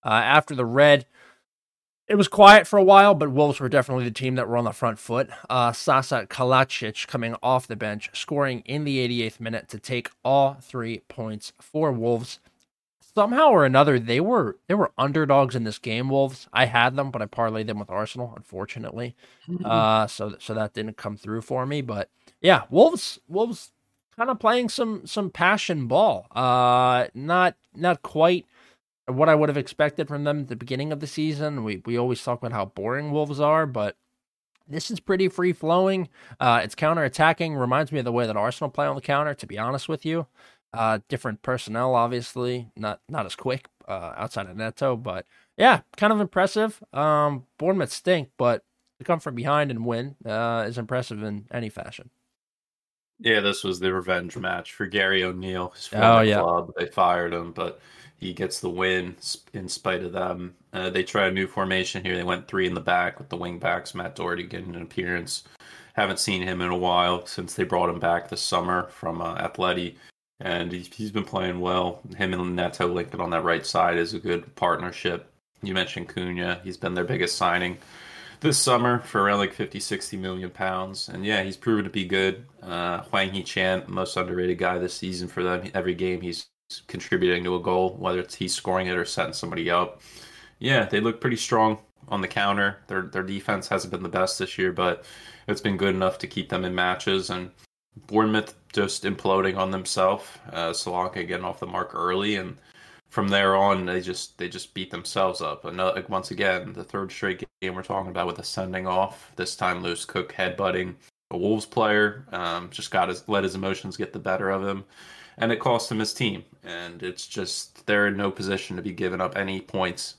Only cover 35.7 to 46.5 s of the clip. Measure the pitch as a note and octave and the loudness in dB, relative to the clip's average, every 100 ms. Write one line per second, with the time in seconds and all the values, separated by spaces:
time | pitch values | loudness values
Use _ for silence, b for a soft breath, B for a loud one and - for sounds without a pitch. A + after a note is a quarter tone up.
35.7 | F3 F#3+ F#3+ E3+ B B B C3 A#2 G#2 | 4 4 0 -4 B B B 4 4 2
36.7 | - D#3 E3 C#3 - D#3+ D#3+ E3 C#3+ B2 | -2 0 2 0 4 4 4 -2 -2 0
37.7 | C3 D3+ D3 A#2+ A#2+ A#2 G#2+ A2 - D3 | 0 0 -2 -2 0 0 0 -2 -2 -6
38.7 | - C#3+ C#3 - C#3+ D3+ C#3+ - G2 A2+ | -2 -2 -2 -2 0 0 -6 -10 -6 -4
39.7 | C3+ - D#3 D#3+ E3 D3 b b b _ | -4 -6 -6 -2 -4 -4 b b b _
40.7 | A2+ A2+ A2 - C3+ B2+ G#2+ - B2+ - | -2 0 0 -2 -6 -6 -8 -4 -4 -4
41.7 | A2+ B2+ B2 A#2 B2 A#2+ B2+ B2 B2 A#2 | -2 2 2 2 -2 -6 -6 -4 -4 -8
42.7 | - G#2+ - - D#3 G2 - C3 B2+ - | -8 -8 -8 -8 -6 -6 -6 -4 -4 -8
43.7 | _ - F#2+ E2+ - G2+ - G2 F#2 A2 | _ -10 -8 -8 -8 -8 -8 -10 -8 -10
44.7 | - C#3 A#2+ A#2+ F#2 - b b - A3+ | -2 -2 -2 -4 -8 -10 b b 2 4
45.7 | B3 - - G#3 A3 G3 F#3+ F#3+ | 4 0 0 2 2 2 2 2